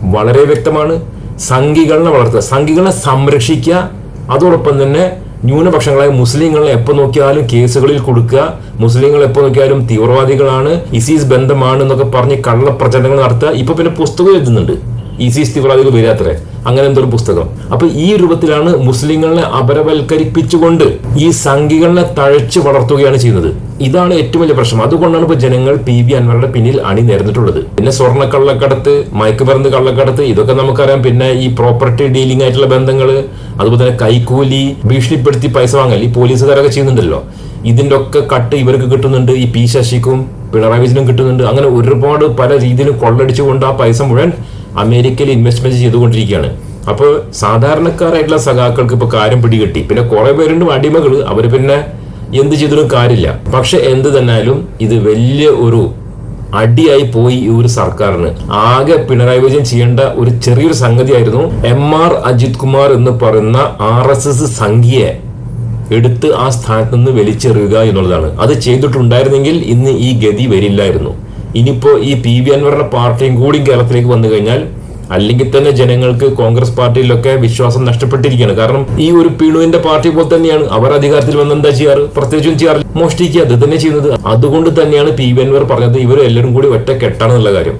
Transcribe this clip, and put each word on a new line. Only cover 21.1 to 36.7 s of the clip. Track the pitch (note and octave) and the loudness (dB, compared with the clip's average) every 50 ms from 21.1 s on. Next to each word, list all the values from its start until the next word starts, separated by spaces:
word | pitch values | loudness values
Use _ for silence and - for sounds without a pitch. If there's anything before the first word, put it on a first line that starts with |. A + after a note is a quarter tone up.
| A#2 C#3+ D3 | -2 0 2
ഈ | E3+ D#3+ E3 - | 2 0 0 0
സംഘികളെ | C#3+ C3+ C#3 D3+ D3 D#3 D#3+ E3 E3+ F3 F3+ E3+ - - D3 | 0 0 0 0 2 2 2 2 2 2 2 0 -2 -2 0
തഴച്ചു | C#3 C#3 C#3 D3 B2+ A2+ - F#3 C#3+ C#3+ | 2 2 2 2 0 0 0 0 0 2
വളർത്തുകയാണ് | C#3 C#3 A#2+ A#2 C#3+ C#3 C#3+ C3+ C3+ C3 A#2+ | 2 0 0 0 0 2 2 2 2 2 2
ചെയ്യുന്നത്. | A#2+ G#2 F#2 E2 D#2+ D#2 - - - - - C#3+ C3 | 2 2 0 0 -2 -4 -6 -10 -12 -8 -4 -4 -2
ഇതാണ് | C3+ F3+ F3+ F3+ F3+ E3 | 0 0 0 0 0 0
ഏറ്റവും | D3 B2 - E3 E3 | -2 -2 0 0 0
വലിയ | D#3+ D3 C3 | 0 0 0
പ്രശ്നം. | A#2+ A2+ A#2 A2+ - | 0 0 0 0 0
അതുകൊണ്ടാണ് | - D#3+ D#3+ E3 E3+ E3 E3 E3+ D#3+ | 0 0 0 0 0 0 0 0 0
ഇപ്പൊ | E3 C3+ B2 | 0 0 0
ജനങ്ങൾ | C3 B2+ B2 B2+ C3+ C#3+ C#3+ - B2 | 0 0 0 0 0 0 -2 0 0
പി | A#2+ A#2+ A#2+ B2 | 0 2 2 2
വി | C#3 B2+ | 0 0
അൻവറുടെ | A#2+ A#2 A#2+ A#2+ B2 - - | 2 2 2 0 0 0 0
പിന്നിൽ | B2 A2+ A#2+ C3+ B2+ - F#2 | 0 0 0 0 -2 -2 -2
അണിനിരന്നിട്ടുള്ളത്. | G2 G#2 A#2+ A#2 G2+ F#2+ G2 G#2 G#2+ A#2+ A2 F#2+ E2+ - - - - - | -2 0 2 2 2 0 0 -2 -2 0 0 0 -2 -4 -6 -6 -4 -2
പിന്നെ | G#2 B2 C#3 - | -2 0 0 2
സ്വർണ്ണക്കള്ളക്കടത്ത്, | C3 B2 A#2+ C3+ C#3 B2+ - C#3 C3+ C#3+ C#3 A#2 C#3 C#3 C3+ - - C#3+ C#3+ C#3+ - - - G2+ | 0 0 2 0 -2 0 0 0 2 0 0 0 0 0 -2 0 0 0 0 0 0 -4 -4 -2
മയക്കുമരുന്ന് | G#2+ A2 A2 A2+ C3 B2+ C#3 C#3 C3+ C#3 C3 | -2 -2 0 0 0 0 2 2 2 0 0
കള്ളക്കടത്ത്, | B2+ B2+ C3 B2+ B2 C#3 C3+ B2+ A#2+ D3 C3 G#2+ | 0 0 0 0 0 0 0 0 0 0 0 0
ഇതൊക്കെ | F#2+ - A#2+ B2 C3 | 0 2 2 0 0
നമുക്കറിയാം. | C3 C3+ B2 A#2+ C#3+ C3+ C#3 C3+ A#2+ B2+ | 0 0 0 0 0 2 2 2 2 0
പിന്നെ | A#2 B2 C3 C3 B2+ B2+ C3 | 0 2 0 0 0 0 -2
ഈ | B2+ A#2+ A#2 | -2 -2 0
പ്രോപ്പർട്ടി | A#2+ B2 A#2 A#2 B2+ A#2+ A#2+ A#2 C#3+ C3+ B2+ C3 | 0 0 0 0 0 0 0 0 0 0 0 0
ഡീലിംഗ് | C3 B2+ C3 B2+ C3+ | 0 0 0 0 0
ആയിട്ടുള്ള | B2+ A#2+ - - - C3 | 0 2 0 2 2 2
ബന്ധങ്ങള്, | C3 C3+ C3 C3 C3+ C3+ C3+ C3+ C3+ C3+ - - - - - - - | 0 0 0 0 0 0 2 0 0 -2 -6 -12 -14 -14 -12 -6 -2
അതുപോലെ | G2+ A2+ A#2 A#2 | 0 0 2 2
തന്നെ | B2+ B2+ A#2+ - A#2+ | 2 0 0 0 0
കൈക്കൂലി, | A2 A#2 A#2+ A#2+ - B2 C3 C#3 C3 C3 C3+ C3+ C#3 C#3 - - G#2+ | 2 2 2 0 0 0 0 0 0 0 -2 -2 -4 -4 -4 -2 0
ഭീഷണിപ്പെടുത്തി | A#2+ - A#2 - D#3+ C#3+ B2 C#3+ C#3 A#2+ B2 C#3+ A#2 C#3 | 0 0 0 0 -2 0 0 0 0 0 -2 -2 0 0
പൈസ | B2 B2 B2+ C#3 | 0 2 2 2
വാങ്ങൽ | C3+ B2+ A2 G2+ A2+ A#2+ | 2 2 0 0 0 -2
ഈ | A#2 A#2+ | 0 2
പോലീസുകാരൊക്കെ | A#2+ A#2+ C3 A#2+ C3 C#3 C#3 C#3 C#3 C#3+ | 2 2 2 2 2 2 2 4 2 2